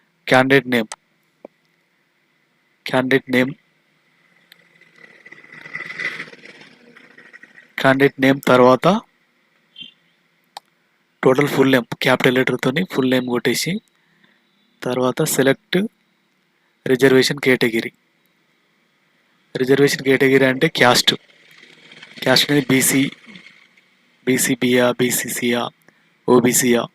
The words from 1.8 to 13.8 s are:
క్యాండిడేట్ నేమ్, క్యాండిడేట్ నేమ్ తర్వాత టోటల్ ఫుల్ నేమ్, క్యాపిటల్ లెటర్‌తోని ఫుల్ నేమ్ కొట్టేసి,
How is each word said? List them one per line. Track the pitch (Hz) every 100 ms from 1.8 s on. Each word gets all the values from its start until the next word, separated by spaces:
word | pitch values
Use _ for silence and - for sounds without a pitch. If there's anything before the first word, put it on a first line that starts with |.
| _ _ _ _ _ _ _ _ _ _ -
క్యాండిడేట్ | 131 127 135 -
నేమ్, | 127 127 - _ _ _ _ _ _ _ _ _ _ _ _ _ _ - _ - - - - - - - - - - - - - - - _ _ - - - - - - - _ -
క్యాండిడేట్ | 135 135 139 -
నేమ్ | 135 139 -
తర్వాత | 127 123 127 165 214 - _ _ _ _ _ _ - - _ _ _ _ _ _ - _ _ _ _ _ -
టోటల్ | - 127 -
ఫుల్ | - 135
నేమ్, | 131 117 -
క్యాపిటల్ | 139 127 139 127
లెటర్‌తోని | 127 123 131 131 185
ఫుల్ | - 131
నేమ్ | 127 123
కొట్టేసి, | 120 131 117 - 202